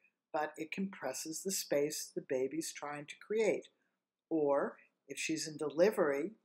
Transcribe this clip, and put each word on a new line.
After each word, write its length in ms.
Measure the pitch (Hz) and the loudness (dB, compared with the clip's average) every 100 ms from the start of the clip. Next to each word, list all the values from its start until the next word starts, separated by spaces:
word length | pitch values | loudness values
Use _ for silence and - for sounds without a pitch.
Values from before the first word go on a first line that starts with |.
| _ _ _ | _ _ _
but 220 | 156 156 156 | -2 -2 -4
it 160 | 160 | -8
compresses 680 | - 196 196 135 135 160 160 | -4 -4 -4 -6 -6 -6 -6
the 80 | 190 | -4
space 600 | 196 - 147 147 151 - - | -4 0 2 2 -2 -8 -8
the 80 | 160 | -2
baby's 440 | 131 135 151 160 | 0 0 -2 -6
trying 340 | - 147 147 147 | -6 -8 -8 -10
to 80 | - - | -12 -2
create. 420 | 214 214 135 - _ _ _ _ _ - | 2 4 2 -2 _ _ _ _ _ -2
Or 480 | 160 147 139 214 - - _ - | 2 4 4 2 -4 -18 _ -12
if 100 | 143 | -6
she's 300 | - 156 160 | -4 -2 -4
in 100 | 147 | -4
delivery 760 | 151 139 196 220 156 139 170 - | -2 6 6 6 4 2 -2 -6